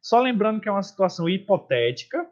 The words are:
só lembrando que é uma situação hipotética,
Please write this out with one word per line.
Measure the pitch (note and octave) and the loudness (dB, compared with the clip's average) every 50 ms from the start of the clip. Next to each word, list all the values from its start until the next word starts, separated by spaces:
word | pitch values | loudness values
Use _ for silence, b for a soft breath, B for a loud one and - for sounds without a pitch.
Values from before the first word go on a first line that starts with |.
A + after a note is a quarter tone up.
só | _ - - A#3 | _ 4 2 4
lembrando | B3+ B3+ B3 G3+ G#3 A3 A3 A3 | 4 4 0 0 0 0 0 -2
que | G#3+ A3 | -4 -2
é | |
uma | G3+ G3 | -4 -4
situação | F#3+ G3 - - F#3+ F3+ F3+ - E3+ E3+ | -4 -6 -2 0 0 0 0 -2 -2 -2
hipotética, | F#3 F#3+ G3 - G3 F3+ - _ C3+ B2 A#2+ A#2+ B2+ - - _ - D#4 F4 - | -2 -2 0 0 0 0 0 _ 0 2 2 0 -2 -4 -12 _ -8 -8 -8 -8